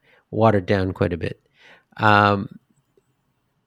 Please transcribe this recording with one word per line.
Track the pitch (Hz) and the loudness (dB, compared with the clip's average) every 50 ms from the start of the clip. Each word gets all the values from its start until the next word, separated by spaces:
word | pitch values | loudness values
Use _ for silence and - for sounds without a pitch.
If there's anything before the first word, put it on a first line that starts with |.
| _ _ _ _ _ _ | _ _ _ _ _ _
watered | - 110 110 110 104 101 90 | -2 0 2 2 2 0 0
down | - 104 98 95 95 | -2 -2 -2 -2 -4
quite | 90 - 98 87 87 | -4 -4 -4 -4 -4
a | |
bit. | 82 87 - - - _ _ _ _ _ - - _ _ _ _ | -6 -8 -10 -10 -14 _ _ _ _ _ -20 -20 _ _ _ _
Um, | - 113 107 104 104 104 101 101 98 101 - - - _ _ _ _ _ _ _ _ _ _ _ _ _ _ _ _ _ _ _ _ _ | 0 2 4 4 4 4 2 0 -2 -6 -10 -14 -20 _ _ _ _ _ _ _ _ _ _ _ _ _ _ _ _ _ _ _ _ _